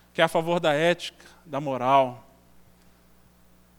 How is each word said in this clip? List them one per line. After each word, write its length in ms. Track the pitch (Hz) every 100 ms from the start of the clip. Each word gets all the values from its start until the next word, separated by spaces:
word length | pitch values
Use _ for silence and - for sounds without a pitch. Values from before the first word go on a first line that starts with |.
| _
que 80 | -
é 40 | 165
a 20 |
favor 320 | 170 165 175
da 140 | 165
ética, 520 | 147 170 170 - - - - 170
da 160 | 139
moral. 640 | 147 127 123 139 127 123 - _ _ - - _ _ _ _ _ _ _ _ _ _